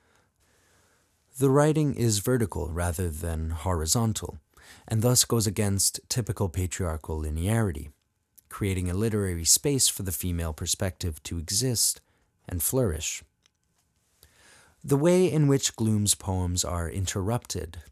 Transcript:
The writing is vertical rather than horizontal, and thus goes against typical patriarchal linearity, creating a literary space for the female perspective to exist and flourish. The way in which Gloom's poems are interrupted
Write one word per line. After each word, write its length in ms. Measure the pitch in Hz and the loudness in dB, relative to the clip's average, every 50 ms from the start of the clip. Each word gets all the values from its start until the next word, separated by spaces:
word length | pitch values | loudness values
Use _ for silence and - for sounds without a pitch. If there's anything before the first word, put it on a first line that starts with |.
| _ _ _ _ _ _ _ _ _ _ _ _ _ _ _ _ _ _ _ _ _ _ _ _ _ _ _ - | _ _ _ _ _ _ _ _ _ _ _ _ _ _ _ _ _ _ _ _ _ _ _ _ _ _ _ 2
The 120 | 131 135 | 2 4
writing 440 | 131 143 147 156 151 156 151 143 - | 6 6 6 6 4 4 2 2 2
is 240 | - 120 117 107 101 | 2 2 2 2 2
vertical 520 | 95 123 127 123 113 92 - - 78 78 | 2 2 2 2 0 0 -2 -4 -6 -4
rather 400 | 80 85 87 87 85 95 92 87 | -2 -2 -2 0 0 -2 -4 -4
than 400 | 78 78 85 85 82 80 80 80 | -4 -4 -6 -4 -4 -4 -4 -4
horizontal, 880 | 82 80 - 92 90 80 78 80 - 123 113 110 107 - 87 - - - - _ _ - - - - - - - | -4 -4 -2 -2 -2 0 0 0 2 2 2 2 0 -2 -6 -8 -10 -14 -18 _ _ -20 -20 -20 -20 -20 -8 -2
and 140 | 117 110 104 | 0 2 4
thus 220 | 123 127 117 - | 4 4 4 4
goes 220 | - 123 117 101 | 2 2 2 2
against 540 | 110 90 110 107 101 98 95 - - - - - - | 0 0 0 0 2 2 2 0 0 -2 -4 -8 -6
typical 400 | - 127 107 - 95 - 104 92 | -4 -4 -2 -4 -2 -2 -2 -2
patriarchal 720 | - 92 92 87 - - 98 82 80 80 - - 80 78 | 0 -2 -2 -2 -2 -4 -4 -4 -4 -6 -6 -6 -6 -6
linearity, 720 | 78 76 76 80 87 98 113 117 113 98 73 73 73 71 - _ _ _ _ _ _ _ _ - _ _ | -4 -4 -4 -2 0 0 2 2 0 0 -2 -4 -10 -12 -16 _ _ _ _ _ _ _ _ -20 _ _
creating 420 | - - 110 98 92 92 90 87 | -8 -4 -2 -2 0 0 -2 -2
a 40 | 90 | -2
literary 500 | 95 110 117 107 104 101 95 87 85 82 | 0 0 0 0 0 0 -2 -2 0 2
space 420 | - - - - 147 143 131 - | 2 2 2 2 0 2 2 2
for 160 | - - - 101 | 0 0 -2 -4
the 100 | 95 85 | -6 -4
female 420 | - - 90 87 85 82 82 80 | -4 -4 -2 -2 -2 -2 -4 -4
perspective 680 | - 90 85 - - 104 95 90 - - 87 78 - - | -6 -4 -4 -2 -2 -2 -4 -4 -4 -6 -6 -6 -8 -10
to 140 | - 90 87 | -8 -8 -6
exist 600 | 78 - 98 98 123 131 120 101 - - - - - _ _ _ _ _ _ _ _ - | -6 -4 -2 -2 0 0 0 0 0 0 -2 -4 -10 _ _ _ _ _ _ _ _ -8
and 140 | 90 85 - | -6 -4 -2
flourish. 600 | - 127 131 127 101 78 78 78 - - - - _ _ _ _ _ _ _ _ _ _ _ _ _ _ _ _ _ _ _ _ _ _ _ _ - - - _ _ _ _ - | 0 0 2 2 2 0 -2 -4 -8 -8 -10 -12 _ _ _ _ _ _ _ _ _ _ _ _ _ _ _ _ _ _ _ _ _ _ _ _ -20 -20 -20 _ _ _ _ -2
The 140 | 143 143 | 0 0
way 340 | 139 147 175 180 180 185 165 | 4 4 4 6 6 4 4
in 160 | 139 156 151 | 4 4 4
which 300 | 139 139 135 - - - | 4 4 4 2 -2 -2
Gloom's 380 | - 113 113 110 107 104 98 - | 0 2 2 2 2 2 2 0
poems 500 | - - 101 95 92 92 90 90 87 - | 0 -2 -2 -2 0 0 0 0 -2 -2
are 240 | - 87 87 85 78 | -2 -2 -4 -4 -4
interrupted 920 | - 98 92 - - 104 90 101 117 120 - - - 95 - 82 - - - - | -4 -4 -4 -4 -2 -2 -2 -2 -2 -2 -4 -6 -8 -8 -8 -8 -12 -16 -18 -12